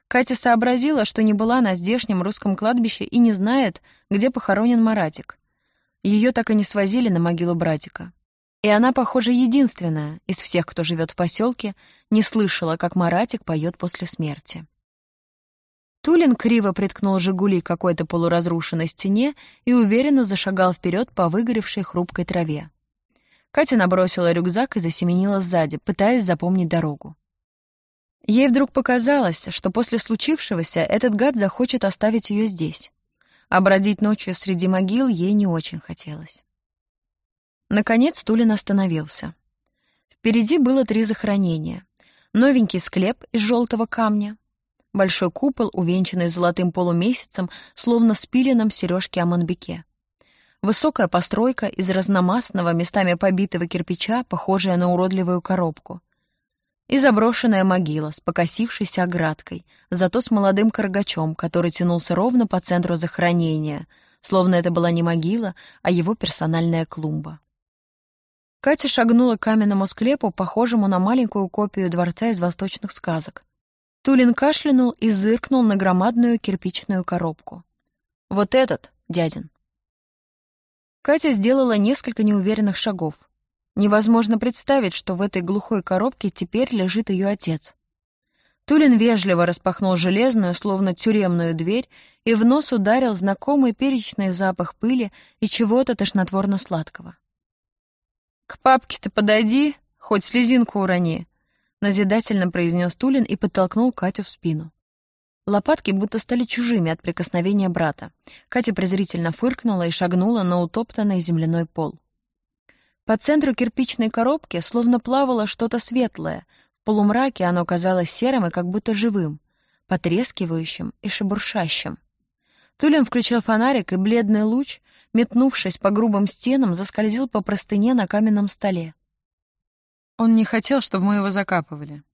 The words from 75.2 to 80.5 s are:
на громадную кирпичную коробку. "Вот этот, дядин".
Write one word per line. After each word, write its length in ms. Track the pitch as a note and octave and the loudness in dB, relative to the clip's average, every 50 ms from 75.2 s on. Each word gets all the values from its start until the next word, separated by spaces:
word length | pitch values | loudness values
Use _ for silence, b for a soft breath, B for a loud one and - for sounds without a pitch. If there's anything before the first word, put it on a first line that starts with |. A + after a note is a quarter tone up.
| G3 G#3+ A3+ A#3+ - - C4+ C4 | 2 2 0 0 0 0 2 2
на 140 | A#3+ A3 G3+ | 4 4 2
громадную 640 | G3 F#3+ F#3+ F3+ F#3 F#3 A#3 A#3 A#3 A#3+ A#3+ A#3 A3 | 2 2 2 2 2 2 2 2 2 2 2 2 0
кирпичную 640 | - - F#3+ F3+ - F3+ - - - - G3+ F#3 F3+ | -2 -4 -4 -4 -4 -6 -6 -6 -4 -4 -4 -4 -2
коробку. 600 | - F3+ F3 F3 E3 D#3 - _ - - F3 - _ _ _ _ _ _ _ _ _ _ _ _ - | -2 -4 -4 -2 -4 -6 -8 _ -20 -20 -20 -20 _ _ _ _ _ _ _ _ _ _ _ _ -4
"Вот 240 | G3 G3 G#3 - - | -2 -2 0 2 2
этот, 380 | C4 C4 - D#3+ - - - _ _ _ - | 2 2 2 -2 -6 -8 -14 _ _ _ -6
дядин". 420 | D#3+ F3 E3 D#3+ D3+ - - D#3 _ _ _ _ _ _ _ _ _ _ _ _ _ _ _ _ _ _ _ _ | -4 -2 -2 -2 -4 -6 -12 -16 _ _ _ _ _ _ _ _ _ _ _ _ _ _ _ _ _ _ _ _